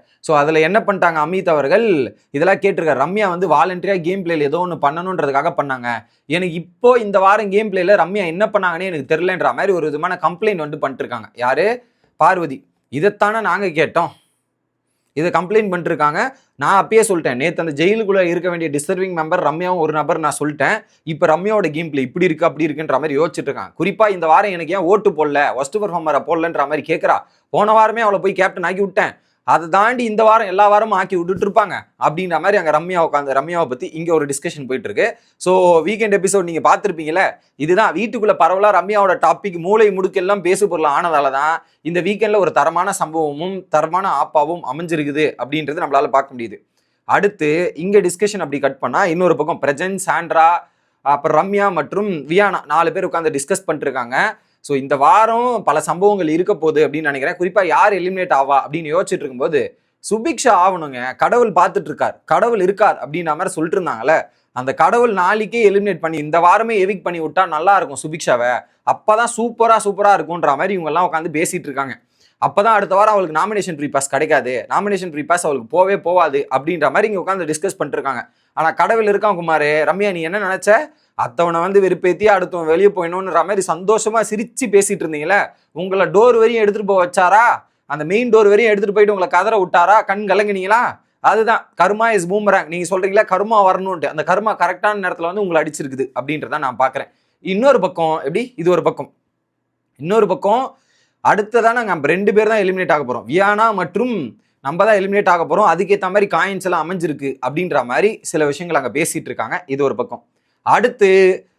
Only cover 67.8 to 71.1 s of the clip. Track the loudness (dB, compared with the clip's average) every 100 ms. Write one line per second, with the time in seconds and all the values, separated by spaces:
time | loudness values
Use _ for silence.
67.8 | 2 -8 -10 -6 0 0 0 -2 -6 _
68.8 | -4 -2 0 0 0 -2 -4 0 2 2
69.8 | 0 0 2 2 0 -4 0 0 -2 -4
70.8 | -2 -2 -2